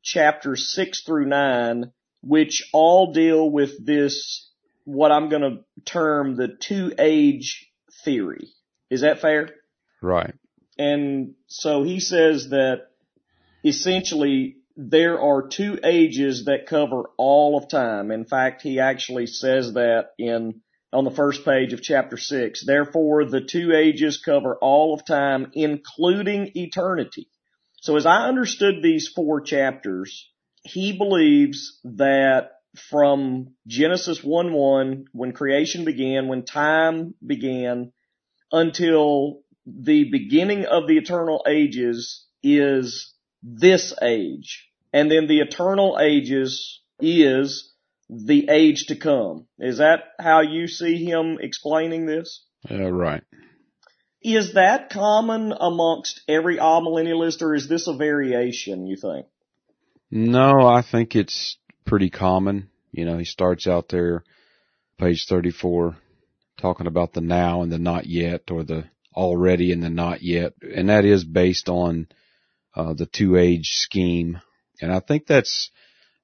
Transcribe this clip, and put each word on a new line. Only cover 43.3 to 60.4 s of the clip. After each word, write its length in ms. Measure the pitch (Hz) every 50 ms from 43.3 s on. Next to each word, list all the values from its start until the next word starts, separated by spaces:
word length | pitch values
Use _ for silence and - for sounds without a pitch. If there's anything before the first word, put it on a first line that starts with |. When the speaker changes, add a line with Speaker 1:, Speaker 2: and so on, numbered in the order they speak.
| _ _ -
Speaker 1:
this 500 | 120 120 110 151 185 190 175 - - - -
age. 680 | - 120 117 110 95 76 - - - - - - - _ _ _ _ _ -
And 180 | 143 151 151
then 160 | 160 160 156
the 140 | 147 156 151
eternal 580 | 147 147 - - 175 185 196 196 196 190 - -
ages 840 | 156 151 151 143 127 120 135 135 135 131 131 - - - - - _ _ _ _
is 720 | - 160 170 170 151 139 131 131 135 139 139 - - _ _ _ _ _ _ _ _ _
the 400 | 117 117 107 117 147 143 143 143
age 380 | 151 156 160 156 147 147 -
to 80 | - 151
come. 540 | 147 - 160 143 127 110 92 78 80 - _ _ _
Is 200 | 123 127 123 113
that 260 | 151 156 165 165 - - _ -
how 220 | 165 165 160 160 156
you 260 | 151 156 165 170 165
see 360 | - - 170 170 170 170 165
him 340 | 175 170 165 160 165 160 -
explaining 680 | - 127 - - - 151 151 160 160 165 165 165 165
this? 380 | 156 156 160 170 - - - _ _ _ _ _ -
Speaker 2:
Uh, 220 | - 98 95 92 90
right. 320 | 90 90 80 73 80 - _ _ _ _ _ _ _ _ _ _ _ _ _ _ _ _ _ _ _ _
Speaker 1:
Is 300 | 226 220 220 208 175 -
that 380 | 196 185 190 233 277 - -
common 640 | - 208 202 208 214 214 226 226 226 220 220 214 - -
amongst 640 | - 175 170 170 165 165 165 147 - - - - _ -
every 300 | 151 156 160 175 175 -
amillennialist, 840 | 147 160 160 170 165 165 165 165 160 165 165 165 165 165 160 165 170
or 100 | 156 151
is 160 | 143 131 131
this 200 | 165 165 165 180
a 40 | 151
variation, 880 | 131 151 151 147 147 139 127 123 120 120 123 120 - - 101 98 92 92
you 100 | 95 95
think? 300 | 95 - 98 78 69 67 _ _ _ _ _ _ _ _ _ _ _ _ _ _ _ _ _ -
Speaker 2:
No, 520 | 110 113 117 120 127